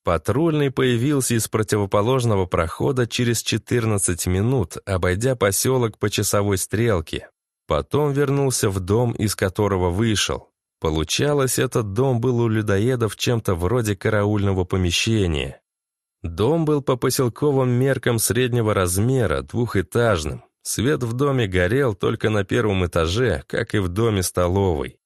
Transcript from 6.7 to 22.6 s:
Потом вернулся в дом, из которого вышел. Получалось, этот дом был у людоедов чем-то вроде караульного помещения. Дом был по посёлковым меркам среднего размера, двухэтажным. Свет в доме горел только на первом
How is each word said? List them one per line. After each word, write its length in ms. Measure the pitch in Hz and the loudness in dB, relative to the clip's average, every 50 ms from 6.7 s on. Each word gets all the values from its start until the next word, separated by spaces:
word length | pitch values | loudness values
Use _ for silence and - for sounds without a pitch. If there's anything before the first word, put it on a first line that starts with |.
| - 104 117 117 104 85 78 - - 64 - - _ _ _ _ _ _ _ - | -2 0 2 2 2 0 -2 -4 -8 -10 -10 -12 _ _ _ _ _ _ _ -2
Потом 440 | 78 73 71 - - 135 151 147 | -2 -2 0 0 -2 0 0 0
вернулся 580 | 139 139 143 135 139 139 139 135 120 - - 107 | 0 0 0 0 0 0 0 0 0 0 -2 -2
в 100 | 95 95 | -2 -2
дом, 340 | 92 87 101 117 123 117 - | -2 0 0 0 2 0 -2
из 220 | - 101 104 - | -2 -2 -2 0
которого 540 | - 104 95 - - 104 101 98 90 90 90 | -2 -2 -2 0 0 0 0 0 0 0 0
вышел. 600 | 85 95 117 113 107 - - - 67 62 - _ _ _ _ _ _ _ | 0 0 0 0 0 0 -2 -4 -4 -8 -8 _ _ _ _ _ _ _
Получалось, 800 | - 80 78 80 78 - - - 139 147 147 143 131 127 - - | -4 -2 -2 -2 -2 -2 -2 0 0 0 2 2 0 0 0 0
этот 360 | 135 127 - 127 113 101 95 | -2 0 0 -2 -2 -2 -2
дом 280 | 107 131 139 127 113 | 0 0 0 0 0
был 180 | 117 131 123 120 | 0 0 0 2
у 60 | 117 113 | 0 2
людоедов 680 | 110 110 107 107 101 98 107 127 131 120 113 101 - | 0 0 0 2 0 2 2 0 0 0 -2 -4 -4
чем-то 400 | - - 139 123 113 - - 95 | -4 -2 -2 0 0 0 -2 -2
вроде 400 | 82 87 90 117 127 113 107 101 | 0 0 0 0 0 0 -2 -4
караульного 720 | - - 117 104 104 104 104 107 104 98 98 98 92 90 | -2 0 0 0 2 2 2 0 0 0 0 0 0 0
помещения. 960 | - - 95 92 87 82 - - 113 113 110 95 85 80 71 65 67 - - _ _ _ _ _ _ _ _ _ _ _ _ | 0 0 0 0 0 0 0 0 0 2 2 2 2 0 -2 -4 -6 -10 -14 _ _ _ _ _ _ _ _ _ _ _ _
Дом 440 | - 85 85 82 104 127 160 170 160 | -12 -10 -4 0 0 2 2 2 2
был 180 | 151 151 147 131 | 2 0 0 0
по 140 | - 135 120 | 0 -2 0
посёлковым 760 | - 131 - - 135 117 - - 147 151 139 135 127 127 | 0 -2 0 0 0 0 0 0 0 0 2 2 2 2
меркам 480 | 123 120 131 139 131 - - 135 120 113 | 2 2 2 2 0 0 0 0 0 0
среднего 560 | - - 98 120 127 123 117 120 113 107 104 | 0 0 0 0 0 0 0 0 0 2 2
размера, 640 | 98 92 87 87 98 107 123 135 131 113 82 76 69 | 2 2 2 2 2 2 2 2 2 2 0 0 -2
двухэтажным. 1040 | 65 73 - 104 120 113 - 101 85 - - 120 120 117 104 82 76 76 65 60 - _ _ _ | -4 -4 -4 -4 -4 0 0 -2 -2 0 0 0 2 2 2 0 -2 -4 -8 -8 -12 _ _ _
Свет 400 | _ - - - 101 135 151 - | _ -8 -4 -2 -2 -2 0 -2
в 120 | 127 113 117 | -2 -4 -2
доме 340 | 127 147 143 135 127 113 95 | -2 0 0 2 0 0 0
горел 480 | 90 92 90 90 117 139 143 123 101 | 2 2 2 2 2 2 0 0 -2
только 340 | - - 117 117 - - 113 | 0 -2 -2 -2 0 0 0
на 140 | 107 104 98 | 0 0 0
первом 420 | - 104 120 | 0 0 0